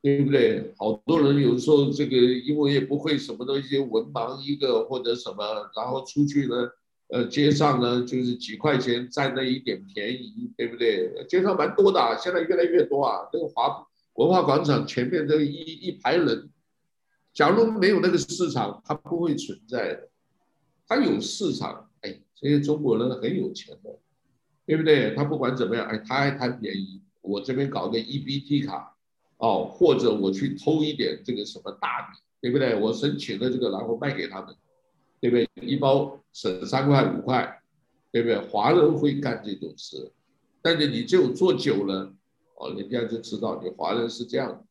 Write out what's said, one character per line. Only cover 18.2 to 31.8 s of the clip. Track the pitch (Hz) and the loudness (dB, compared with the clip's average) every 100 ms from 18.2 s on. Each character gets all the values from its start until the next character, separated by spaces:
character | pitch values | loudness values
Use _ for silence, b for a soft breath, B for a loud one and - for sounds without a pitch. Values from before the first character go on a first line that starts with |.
| - 147 170 | 0 -4 -2
场， | 123 104 101 | 0 -4 -6
它 | - | -8
不 | 151 - 170 | -8 -4 -2
会 | 170 143 | -2 -2
存 | - - _ | -6 -12 _
在 | 123 92 | -6 -4
的。 | 76 - _ _ _ _ _ _ _ _ | -6 -12 _ _ _ _ _ _ _ _
它 | 247 | 0
有 | 208 - | 2 0
市 | - - - | -4 -4 -4
场， | - 87 - - _ | -4 -6 -10 -18 _
哎， | 101 95 _ _ | -16 -16 _ _
这 | 139 | 2
些 | 147 | 2
中 | 143 151 | 2 0
国 | 139 110 | 2 2
人 | 123 - | 0 -2
很 | 113 175 | -4 -2
有 | - | -4
钱 | - - - | -8 -16 -20
的， | - - _ _ _ _ _ _ - | -20 -20 _ _ _ _ _ _ -2
对 | 156 | 2
不 | |
对？ | 156 147 107 135 | 6 4 4 0
他 | |
不 | 147 147 | -2 0
管 | 123 127 | -2 0
怎 | 110 | -2
么 | 117 | -2
样， | - | -2
哎， | 107 | -6
他 | - 131 | -2 0
还 | 143 | 0
贪 | 127 123 123 | 0 -4 -4
便 | 101 98 | -6 -6
宜， | 95 - _ _ | -8 -14 _ _
我 | 95 101 | -6 -6
这 | 113 | -4
边 | 127 139 | -2 -2
搞 | 101 92 | -2 -2
个 | 113 | -4
E | 113 139 | -4 -8
B | 135 139 | -6 -8
T | - 143 | 0 0
卡， | - - - _ _ _ _ _ | 0 -8 -12 _ _ _ _ _
哦， | 113 92 76 | 0 2 -2
或 | - 175 123 | 4 4 6
者 | 120 | 2
我 | 104 95 | 2 0
去 | 95 135 - | 0 -4 -2
偷 | - 156 | 0 2
一 | 151 | 0
点 | 127 107 - | 0 -4 -4
这 | - | -6
个 | 107 104 | -8 -8
什 | - | -12
么 | 101 | -14
大 | - | -8